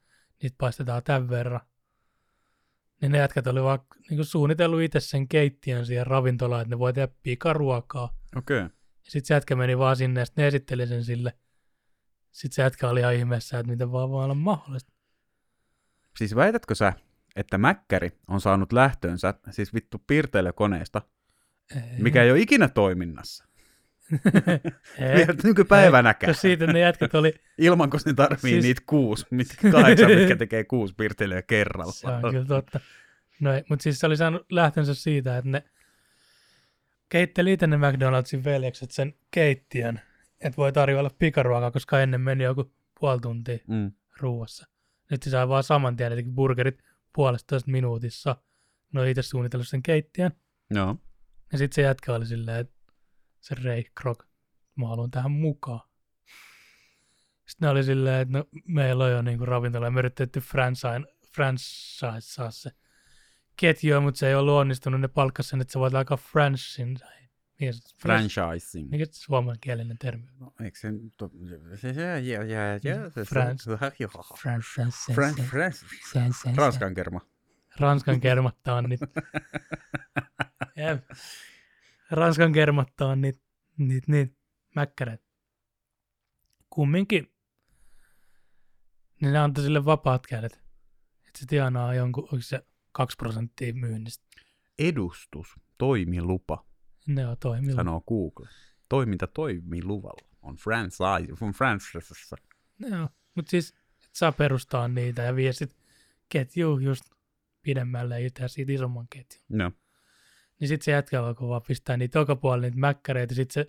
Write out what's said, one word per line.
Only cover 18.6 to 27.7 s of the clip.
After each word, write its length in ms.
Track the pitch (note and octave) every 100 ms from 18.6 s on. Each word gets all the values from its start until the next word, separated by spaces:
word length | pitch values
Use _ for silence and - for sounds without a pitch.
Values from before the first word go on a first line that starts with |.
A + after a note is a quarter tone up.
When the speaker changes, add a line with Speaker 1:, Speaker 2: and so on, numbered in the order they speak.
| F#2+
Speaker 2:
lähtönsä 600 | A#2+ C3+ - F2+ F2 F#2 - -
siis 240 | G2 G2+
vittu 240 | A2+ - - -
piirteilykoneesta, 960 | D3 D3 G2+ F2+ - G#2 F2 E2 G#2 - _ _ _ _ _ _ C3+
Speaker 1:
Ei. 60 | A#2 B2
Speaker 2:
mikä 240 | A#2 D3
ei 80 | A#2+
ole 100 | C#3+
ikinä 280 | A3+ C#4 E3
toiminnassa? 760 | - G2 F2+ E2+ C2 - - _ _ _ _ _ _ -
Speaker 1:
<laughs> 880 | D#3 G3 F#3+ - D#3+ E3+ - - -
Ei. 160 | C3
Speaker 2:
Vielä 200 | D#3 D#3+ D3
nykypäivänäkään. 840 | G#3+ G3+ F#3+ G3+ F#3 B2+ A#2 - F3
Speaker 1:
Ei, 40 |
kun 60 | D3+
siitä 260 | F#3+ E3+ E3
ne 120 | E3
jätkät 340 | F3 - D3
oli 200 | D#3 D#3 - _ -
Speaker 2:
Ilman, 320 | E3